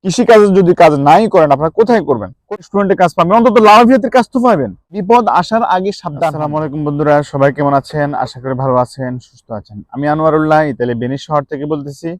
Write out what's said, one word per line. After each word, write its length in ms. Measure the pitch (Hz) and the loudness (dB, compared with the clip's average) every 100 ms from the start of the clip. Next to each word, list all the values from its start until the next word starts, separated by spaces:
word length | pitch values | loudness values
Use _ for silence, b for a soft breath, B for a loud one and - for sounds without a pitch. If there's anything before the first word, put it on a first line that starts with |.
কৃষিকাজে 460 | 190 180 220 220 208 | -4 -2 4 6 6
যদি 260 | 190 175 | 4 2
কাজ 200 | 175 170 | 4 4
নাই 340 | 147 143 170 214 | 4 4 4 4
করেন, 240 | 190 151 | 2 2
আপনারা 180 | 139 160 | 0 0
কোথায় 340 | - 220 226 | -2 0 0
করবেন? 280 | 147 123 98 - _ | 0 -4 -6 -16 _
কোন 80 | 208 | -16
রেস্টুরেন্টে 400 | - 202 196 180 | -6 -4 -2 0
কাজ 200 | 180 - | 0 0
পাবেন? 180 | 170 | 0
অন্তত 280 | 220 220 214 | 2 2 4
লাভাভিয়াতের 480 | 214 214 240 262 233 | 6 6 6 2 2
কাজ 160 | 254 220 | -2 -2
তো 60 | 262 | -2
পাবেন। 360 | 247 185 120 90 _ | 0 0 -4 -10 _
বিপদ 360 | 190 190 240 220 | -12 0 0 2
আসার 360 | 139 175 220 | -2 -2 -4
আগে 280 | 233 185 190 | -2 -2 -4
সাবধান। 380 | 196 175 147 160 | -8 -14 -6 -6
আসসালামু 280 | 156 151 151 | -4 -6 -6
আলাইকুম 280 | 156 151 147 | -6 -6 -6
বন্ধুরা, 380 | 143 147 147 | -2 0 0
সবাই 300 | 143 143 139 | 0 -2 -2
কেমন 200 | 143 143 | 0 -2
আছেন? 400 | 139 - 156 143 | -2 -4 -6 -6
আশা 280 | 147 127 127 | -4 -8 -8
করি 120 | 131 | -10
ভালো 220 | 127 135 127 | -6 -2 0
আছেন, 440 | 123 - 131 127 | -2 -6 -10 -10
সুস্থ 320 | _ _ _ | _ _ _
আছেন। 300 | 110 - 104 85 | -14 -14 -20 -16
আমি 180 | 131 147 | -8 -4
আনোয়ারুল্লাহ, 540 | 156 160 156 156 156 | -2 0 0 0 0
ইতালি 320 | 151 120 120 | 0 -4 -6
ভেনিস 280 | 117 120 139 | -4 -6 -8
শহর 220 | - 151 | -6 -6
থেকে 220 | 139 143 147 | -6 -10 -6
বলতেছি। 520 | 156 139 139 165 | -8 -8 -12 -12